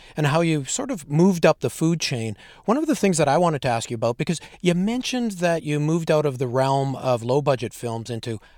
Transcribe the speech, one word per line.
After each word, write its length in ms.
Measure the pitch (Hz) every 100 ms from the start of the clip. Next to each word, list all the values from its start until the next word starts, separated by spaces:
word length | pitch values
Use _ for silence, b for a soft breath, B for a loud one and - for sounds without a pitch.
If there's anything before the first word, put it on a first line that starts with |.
| B
and 120 | B 147
how 160 | 160
you 240 | 170 151 135
sort 240 | - 277
of 180 | 220 -
moved 380 | 147 190 170 160
up 140 | 151
the 100 | 123
food 300 | - 165 170
chain. 360 | - 127 113 104 B B B
One 100 | 254
of 100 | 311
the 80 |
things 220 | 254 202 160
that 120 | 143
I 100 | 151
wanted 240 | 175 151
to 60 | 131
ask 220 | 117 -
you 40 |
about, 240 | 120 117 120
because 240 | 156 170 B B
you 140 | 175
mentioned 580 | 170 196 247 - 254 233
that 300 | 185 175 165
you 180 | 147 147
moved 300 | 151 165 160
out 160 | 156 147
of 100 | 127
the 120 | 131
realm 460 | 127 135 135 139 131
of 260 | 131 123
low-budget 500 | 117 139 143 131 113
films 380 | - 120 113 113
into 280 | 117 120 110 b